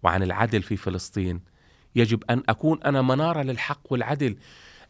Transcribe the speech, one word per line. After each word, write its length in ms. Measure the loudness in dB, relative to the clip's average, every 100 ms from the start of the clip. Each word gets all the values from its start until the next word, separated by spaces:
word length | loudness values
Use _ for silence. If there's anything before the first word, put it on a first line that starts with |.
وعن 200 | 0 2
العدل 400 | 0 0 0 0
في 140 | -2 -6
فلسطين، 640 | -4 -6 -6 -4 -4 -4 -10 _ _ _ _ 2
يجب 280 | 2 2 0
أن 120 | -2 0
أكون 340 | 0 0 2
أنا 200 | 2 2
منارة 400 | 2 2 2 0
للحق 380 | -4 -4 -6 -6 -4
والعدل. 440 | -2 -2 0 -2 -2 -14 -20 -20 -20